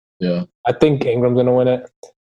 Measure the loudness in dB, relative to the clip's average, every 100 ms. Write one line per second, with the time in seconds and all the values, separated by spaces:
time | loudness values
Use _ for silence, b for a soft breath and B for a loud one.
0 | _ _ -4 -4 -6 _ -4 2 2 2
1 | -2 0 0 2 2 2 0 -2 -6 _
2 | -20 _ _